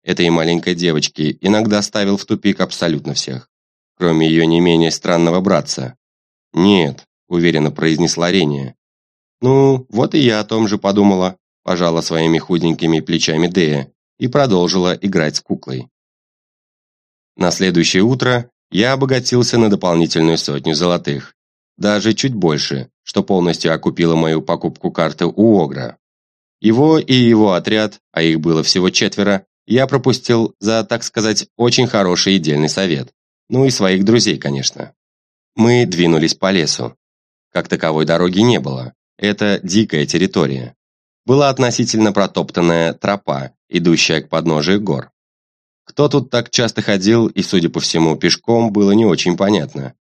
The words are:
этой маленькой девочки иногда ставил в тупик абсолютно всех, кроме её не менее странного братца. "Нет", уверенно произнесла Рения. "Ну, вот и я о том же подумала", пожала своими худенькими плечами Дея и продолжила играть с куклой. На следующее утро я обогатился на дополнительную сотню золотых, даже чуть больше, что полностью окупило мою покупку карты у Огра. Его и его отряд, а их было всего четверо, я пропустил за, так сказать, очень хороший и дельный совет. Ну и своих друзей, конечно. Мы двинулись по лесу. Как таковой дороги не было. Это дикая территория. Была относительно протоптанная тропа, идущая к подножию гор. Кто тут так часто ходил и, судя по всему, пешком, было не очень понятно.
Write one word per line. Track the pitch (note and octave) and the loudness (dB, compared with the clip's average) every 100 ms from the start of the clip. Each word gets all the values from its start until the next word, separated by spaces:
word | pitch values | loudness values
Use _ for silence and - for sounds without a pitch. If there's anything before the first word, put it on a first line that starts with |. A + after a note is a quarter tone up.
этой | - F#2 F2 | -6 0 2
маленькой | E2+ E2 E2+ E2+ | 2 0 -2 -2
девочки | F2 F2 D#2 C#2+ - D2+ - | -2 -2 -2 -4 -4 -4 -2
иногда | F#2 G#2+ G#2+ G#2 | -2 0 0 -2
ставил | G2+ G#2+ G2+ G2 | -2 -4 -2 -2
в | |
тупик | - G#2+ G2+ F#2 | -2 -4 -2 -2
абсолютно | F2 - F2 D2 C#2 | -4 -4 -4 -4 -6
всех, | C2+ - C2 - _ _ _ _ - | -8 -8 -10 -14 _ _ _ _ -4
кроме | F2 D#2+ D#2+ | 0 2 2
её | D#2+ | 2
не | E2 E2 | 2 2
менее | F2 E2 E2 | 2 2 2
странного | - E2+ E2+ E2+ F2 | -2 -2 0 2 0
братца. | F#2+ F2 D2 - B1+ - _ _ _ _ _ | 0 0 -2 -8 -10 -14 _ _ _ _ _
"Нет", | D#2+ F#2+ G2 D2+ C2+ - _ - | 0 2 4 0 -4 -16 _ -6
уверенно | F2 E2+ D2+ D2+ | -2 0 2 -2
произнесла | D2 D#2+ D#2+ E2 - F2 | 0 0 0 -2 -2 0
Рения. | F#2+ D2+ C#2+ C2+ - _ _ _ _ _ _ | 0 0 -2 -8 -14 _ _ _ _ _ _
"Ну, | B2+ C3+ C#3 C3 B2+ | 0 4 4 2 -2
вот | G#2 C3+ | -2 0
и | E3 | 2
я | B2+ G#2+ | 2 0
о | |
том | G#2 A2 A2 | -2 -2 0
же | G2+ | 0
подумала", | G2 G2+ G2+ F#2+ F#2 F#2 _ _ | 0 2 2 2 0 -4 _ _
пожала | - F2+ F2 E2 | -6 -2 0 -2
своими | E2 E2 D#2+ D#2+ | -2 -2 0 0
худенькими | - F2 E2 D#2+ E2+ D#2+ | 0 -2 0 0 0 0
плечами | D#2 E2 - D#2+ E2+ | 0 -4 -2 0 0
Дея | F#2 D#2+ D2 C#2 _ _ - | 0 0 -2 -6 _ _ -8
и | B2 | -4
продолжила | C#3+ C3+ F#2 F2 F#2+ F2+ | 0 2 2 0 0 -2
играть | F2 G2+ F#2 D2+ D2+ | -2 -2 -2 -2 -4
с | |
куклой. | - - - C2 B1 _ _ _ _ _ _ _ _ _ _ _ _ _ _ - | -8 -8 -8 -10 -12 _ _ _ _ _ _ _ _ _ _ _ _ _ _ -4
На | F2+ | -2
следующее | E2 F#2+ E2+ E2 F#2 | 0 0 2 2 2
утро | A2 B2+ B2 B2 A#2+ _ _ | 2 2 0 -2 -4 _ _
я | - A#2+ | 0 0
обогатился | C3 C3+ C3 B2 B2 A#2+ B2 | 0 0 -2 0 0 2 2
на | A2 | 2
дополнительную | G2 F#2 E2+ E2 E2 D#2+ E2 | 2 0 0 0 2 2 0
сотню | - D2 C#2+ | -2 -6 -4
золотых, | D2+ F2 F2 E2 C#2+ - _ _ _ _ - | -2 0 -2 -4 -8 -10 _ _ _ _ -6
даже | G2+ G#2 G#2+ | -2 0 0
чуть | G#2 C#3 | 0 -2
больше, | A#2 F2 D2 - C#2 B1+ _ | 0 0 0 -4 -8 -10 _
что | - - | -8 -4
полностью | - F#2+ F2 E2 E2 | -2 0 0 0 -2
окупило | D#2+ - D#2 E2 | -2 -4 0 0
мою | E2 D#2+ D#2+ | 2 0 -2
покупку | D#2+ E2 F2+ - F#2 | -2 -4 -6 -6 -6
карты | - D#2+ D2 F2 | -2 -2 -2 -4
у | F2+ A2+ G#2 | 2 4 4
Огра. | D2+ C2 A#1 - _ _ _ _ _ _ | 2 -4 -12 -14 _ _ _ _ _ _
Его | G#2+ A2+ D3+ D#3+ | 0 4 4 2
и | - | 2
его | C3 B2 A2+ G#2+ | 2 4 4 4
отряд, | F2+ - A2 G#2+ - _ | 2 0 -2 -2 -6 _
а | E2 | -2
их | E2 D#2+ | 0 0
было | D#2+ E2 | 0 0
всего | A2+ A#2 F#2+ | 0 0 0
четверо, | F#2+ G#2 - G2+ G2 - _ - | 0 -2 -2 -2 -2 -6 _ -2
я | A2+ C3 | 0 2
пропустил | C3+ C3 A2+ - A#2 A2+ - | 0 0 -2 0 0 0 -4
за, | G#2 A2+ | -2 -2
так | G#2 A#2 | -2 -4
сказать, | - - A2 G#2 - - | -6 -4 -2 -2 -6 -2
очень | A#2+ A#2 B2 | 0 2 0
хороший | A2+ F#2 F2 - F#2+ | 2 0 0 2 0
и | |
дельный | D#2 D2 D2+ | 0 0 0
совет. | - F#2+ D2 B1+ _ _ _ - | 0 -2 -2 -6 _ _ _ -4
Ну | B2 | 0
и | C3+ | 0
своих | B2+ F#2+ F#2+ | 2 0 2
друзей, | G2+ A#2 G#2+ C#2+ | 2 2 2 -2
конечно. | C#2+ C#2 C2 C2+ C2 _ _ _ _ _ _ - | -4 -4 -6 -8 -14 _ _ _ _ _ _ 0
Мы | A2+ A#2+ A2+ | 2 4 2
двинулись | E2+ F2 D#2+ D#2+ | 0 2 2 0
по | - F#2+ | -2 -2
лесу. | G2 D2 - A#1+ - _ _ _ _ _ | 0 -2 -4 -8 -12 _ _ _ _ _
Как | F2+ F2 | -8 -4
таковой | F2 E2 D#2 D#2 | -4 -2 0 0
дороги | E2 F2+ F2+ | 0 0 2
не | A#2 G#2 | 2 2
было. | C2+ C2 B1 - _ - | -2 -8 -10 -16 _ -6
Это | G2+ G2+ G#2 G2 | -4 -2 -2 -2
дикая | F#2 G2 G#2+ D#2 D2 | 0 0 0 0 -2
территория. | E2+ F#2+ F#2+ D2 C2+ B1 - _ _ _ _ - | 0 0 0 -2 -4 -10 -16 _ _ _ _ 0
Была | C3+ C#3+ | 2 2
относительно | C3 B2 A2+ A#2+ A2+ G#2+ | 0 -2 0 -2 2 2
протоптанная | G2 F#2 - E2 - F2 E2+ E2 | 2 -2 -2 -4 0 0 2 0
тропа, | D2 G2 G2+ - C#2 C2+ _ _ | -2 -4 -4 -4 -8 -8 _ _
идущая | F2+ E2+ D#2+ - D#2+ | -2 2 2 0 -2
к | C2+ | -2
подножию | D#2+ E2 D2+ D2+ G2+ | -4 -2 0 0 -2
гор. | G2+ C#2 - _ _ _ _ _ _ _ | -2 -6 -8 _ _ _ _ _ _ _
Кто | _ - B3 | _ -2 0
тут | C#3+ - | 0 0
так | A#2+ A#2 | -4 -4
часто | - A#2 - | -2 -2 -2
ходил | - G2+ F#2+ A#2 A2+ | -2 0 2 2 2
и, | - | -2
судя | F2 F#2+ E2 | -2 0 0
по | E2 | -2
всему, | - E2+ D#2+ D2+ | -4 0 0 0
пешком, | F2 E2+ - A#2 A2+ | -2 -2 0 0 0
было | G#2 G2+ | 2 2
не | G#2 | 4
очень | A2+ D#2+ F2+ F2+ | 4 2 0 0
понятно. | G2 G2+ C#2 D2+ C2 - | 0 0 -2 -10 -12 -14